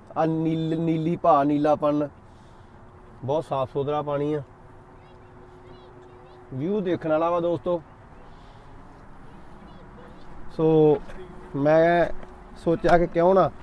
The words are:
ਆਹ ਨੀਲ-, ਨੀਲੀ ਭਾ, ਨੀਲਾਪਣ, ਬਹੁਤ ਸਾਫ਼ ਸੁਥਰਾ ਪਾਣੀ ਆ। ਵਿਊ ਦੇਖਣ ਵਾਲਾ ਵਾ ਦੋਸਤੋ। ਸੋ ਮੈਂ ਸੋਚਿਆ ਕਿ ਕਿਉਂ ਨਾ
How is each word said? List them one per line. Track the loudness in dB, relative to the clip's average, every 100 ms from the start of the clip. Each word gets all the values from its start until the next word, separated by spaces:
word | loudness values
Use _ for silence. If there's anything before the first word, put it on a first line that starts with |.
| -10 -2
ਆਹ | 0
ਨੀਲ-, | 0 -2 -2 -2 -2
ਨੀਲੀ | -2 -2 -2 0
ਭਾ, | 4 4
ਨੀਲਾਪਣ, | 4 2 2 2 0 -2 -4 -10 -20 -20 -20 -20 -20 -20 -20 -20 -20 -12 -4
ਬਹੁਤ | -4 -2
ਸਾਫ਼ | -4 -4
ਸੁਥਰਾ | -4 -4 -4
ਪਾਣੀ | -4 -4 -2
ਆ। | -4 -8 -18 -20 -20 -20 -20 -20 -20 -20 -20 -20 -20 -20 -20 -20 -20 -20 -20 -20 -20 -14
ਵਿਊ | -8 -4 -2
ਦੇਖਣ | -2 -2 -2
ਵਾਲਾ | 0 0
ਵਾ | 0
ਦੋਸਤੋ। | -2 -2 -2 -4 -6 -20 -20 -20 -20 -20 -20 -20 -20 -20 -20 -20 -20 -20 -20 -20 -20 -20 -20 -20 -20 -20 -20 -18 -16 -14 -10 0
ਸੋ | 4 6 6 4 -2 -14 -16 -16 -10 -2
ਮੈਂ | 4 6 6 4 2 -2 -10 -18 -20 -6
ਸੋਚਿਆ | -2 0 4 4
ਕਿ | 2
ਕਿਉਂ | 2 4 4
ਨਾ | 2 0